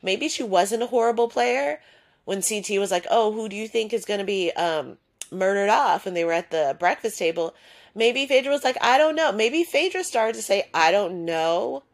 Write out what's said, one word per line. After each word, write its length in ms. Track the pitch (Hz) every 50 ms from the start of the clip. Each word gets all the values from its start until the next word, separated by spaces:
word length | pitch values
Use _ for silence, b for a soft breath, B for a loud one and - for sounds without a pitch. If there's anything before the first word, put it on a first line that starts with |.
| -
maybe 240 | 190 190 - 277 311
she 140 | - - 269
wasn't 400 | 214 190 180 175 196 220 226 233
a 40 |
horrible 420 | 240 233 240 226 233 233 220 233 233
player 520 | - 240 240 247 247 262 285 285 302 302 b b b b b b b b b
when 160 | - 196 196
C 200 | 185 - 220 208
T 160 | 190 - 208
was 140 | 196 202 190
like, 160 | 196 180 - -
"Oh, 220 | - 233 220 214
who 160 | 214 220 220
do 80 | 208 196
you 120 | 208 220
think 260 | 220 - 233 220 214 233
is 100 | 220 -
gonna 200 | - 208 202 196
be, 260 | 196 202 190 180 170
um, 460 | - - 170 170 160 156 139 131 - _ _ _ _ _ - -
murdered 380 | - 185 185 190 196 202 202 202
off?" 360 | 214 262 285 220 156 156 -
when 80 | 196 180
they 120 | 175 165
were 80 | 165 165
at 180 | 170 170 _
the 240 | - 160 151 139 139
breakfast 400 | - 175 180 285 - - 226 -
table. 380 | - 190 165 165 170 165 165 - B B B B B B B B
Maybe 300 | 202 226 240 240 262 277
Phaedra 260 | 269 285 262 254 277
was 140 | 285 277 277
like, 120 | 254 247 -
"I 160 | - 233 247
don't 180 | 277 302 311 311
know." 160 | 311 320 294
Maybe 320 | 196 214 220 233 262 330 339
Phaedra 400 | - - - 320 370 349 370 359
started 320 | - - 240 220 220 226
to 60 | 226
say, 260 | 220 - 196 202 - - -
"I 180 | 165 165 165
don't 320 | 180 202 208 170 185 175 170
know" 600 | 165 165 160 160 165 165 175 - - 262 277 _ _